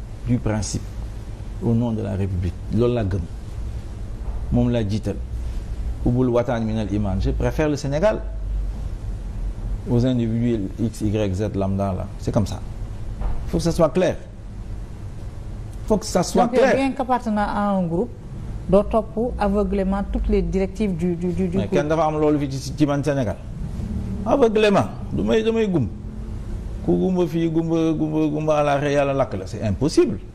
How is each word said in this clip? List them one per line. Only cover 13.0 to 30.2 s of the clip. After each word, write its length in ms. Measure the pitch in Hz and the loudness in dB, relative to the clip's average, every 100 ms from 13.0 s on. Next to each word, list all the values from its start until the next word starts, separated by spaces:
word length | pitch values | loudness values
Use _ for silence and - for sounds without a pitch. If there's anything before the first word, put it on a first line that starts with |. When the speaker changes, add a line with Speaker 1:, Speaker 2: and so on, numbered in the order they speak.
| - - - - - | -6 -4 -2 -2 0
Speaker 1:
Faut 100 | 170 | 0
que 40 | |
ça 80 | 160 | 0
soit 180 | 165 160 | 4 4
clair. 260 | 185 170 104 - - - - - - - - - - - - - - - - - | 4 2 0 -8 -14 -12 -12 -8 -8 -8 -10 -10 -10 -10 -10 -8 -8 -10 -8 0
Faut 120 | 214 | 0
que 80 | - | 2
ça 160 | 190 | 0
soit 220 | 165 - 240 | 2 2 4
Speaker 2:
Donc, 80 | |
yow, 60 | 247 | 6
Speaker 1:
clair. 140 | 254 247 | 6 4
Speaker 2:
bien 160 | 269 | 2
qu'appartenant 520 | 254 240 240 226 208 208 | 0 0 0 2 0 0
à 220 | 208 202 | 0 2
un 100 | 196 | 2
groupe, 260 | 170 170 247 - - - - - - | 2 0 -2 -6 -12 -10 -8 -6 2
doo 160 | 190 | 4
topp 500 | 202 226 - 214 240 - | 4 0 0 -2 -2 0
aveuglément 640 | 208 202 196 196 190 196 202 | 2 2 2 2 0 0 -2
toutes 180 | 240 - | 0 2
les 120 | 208 | 2
directives 560 | 175 185 190 - 214 170 | 2 0 0 0 -2 0
du, 180 | 180 170 | 0 0
du, 100 | 180 | 0
du, 140 | 170 185 | 0 0
du 80 | 185 | 0
Speaker 1:
Mais 60 | - | 2
Speaker 2:
groupe. 80 | 147 | 2
Speaker 1:
kenn 120 | 147 | 2
dafa 160 | 160 156 | 2 2
am 120 | 156 | 4
loolu 200 | 151 151 | 4 4
fii 120 | 143 | 2
ci, 200 | 135 120 | -4 -6
ci 120 | - 147 | 2 2
man 180 | 143 | 4
Sénégal. 320 | 139 139 127 123 - - - - - - - - | 2 0 0 -4 -8 -8 -6 -6 -4 -4 -4 -4
Aveuglément. 600 | 220 285 226 208 214 185 107 - - | 2 4 4 6 6 6 2 -4 -4
Du 100 | - | -2
may, 200 | 202 226 | 2 2
damay 260 | 220 226 214 | 2 2 2
gum. 200 | 170 101 - - - - - - - - - - | 2 0 -4 -8 -8 -8 -8 -6 -6 -6 -4 0
Ku 60 | 175 | 2
gumba 300 | 185 180 175 | 2 2 2
fii, 240 | 165 165 | 2 2
gumba, 420 | 160 165 165 160 | 2 2 2 2
gumba, 340 | 156 156 151 156 | 2 0 2 0
gumba 280 | 147 156 151 | 0 2 2
à 20 | |
la 280 | 147 139 147 | 4 2 2
Yàlla 220 | 143 139 | 2 2
lakk 220 | 135 127 | 2 0
la. 120 | 98 92 | -2 -6
C'est 160 | 104 | -4
impossible. 560 | 107 95 135 - 311 - | -2 2 2 4 4 0